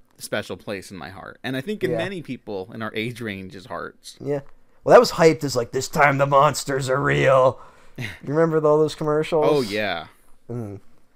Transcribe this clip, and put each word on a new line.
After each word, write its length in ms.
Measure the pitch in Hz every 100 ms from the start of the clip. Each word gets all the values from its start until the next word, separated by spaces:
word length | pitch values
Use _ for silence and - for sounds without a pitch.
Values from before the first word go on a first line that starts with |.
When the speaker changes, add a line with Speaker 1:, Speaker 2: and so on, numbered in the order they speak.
| _ _
Speaker 1:
special 380 | - 110 101 92
place 340 | - 98 -
in 60 | 92
my 140 | 73
heart. 280 | 95 - -
And 120 | 120 131
I 40 |
think 220 | 190 208
in 60 | 180
Speaker 2:
Yeah. 80 | 165
Speaker 1:
many 240 | 180 190
people 480 | 143 120 - 98 98
in 80 | 117
our 100 | 110
age 260 | 110 113 113
range's 460 | 113 95 95 95 90
hearts. 500 | 85 - - - -
Speaker 2:
Yeah. 200 | 139 143 - - - _
Well, 80 | 131
that 60 | 208
was 120 | 240
hyped 320 | - 165 151
as, 100 | 139
like, 160 | 123 117
"This 160 | 131 -
time 300 | 160 143 139
the 80 | 139
monsters 600 | 139 151 123 - 139 131
are 120 | 135
real." 600 | 139 143 135 131 131 -
Speaker 1:
<laughs> 60 | - - - -
Speaker 2:
You 80 | 110 - 131
remember 320 | 151 165 156 151
all 120 | 151
those 160 | 151
commercials? 500 | - 156 151 156 165 147
Speaker 1:
Oh, 140 | 147
yeah. 460 | 107 107 101 85 76 _ - - -
Speaker 2:
Mm. 300 | 120 104 98 - - _